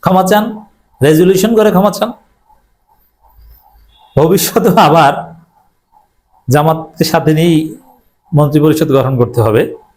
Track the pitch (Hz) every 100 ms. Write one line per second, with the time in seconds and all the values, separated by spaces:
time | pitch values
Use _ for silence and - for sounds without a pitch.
0 | - 185 185 208 214 - - _ _ _
1 | 135 156 180 190 214 226 214 180 202 196
2 | 220 - _ _ _ _ _ _ _ _
3 | _ _ _ _ - _ _ _ _ _
4 | _ - 156 190 - - - 226 170 165
5 | 143 147 - - _ _ _ _ _ _
6 | _ _ _ _ - 131 156 160 - -
7 | 160 170 139 156 170 160 160 - _ _
8 | _ _ _ 147 147 151 151 156 160 135
9 | 127 131 117 120 113 110 190 - _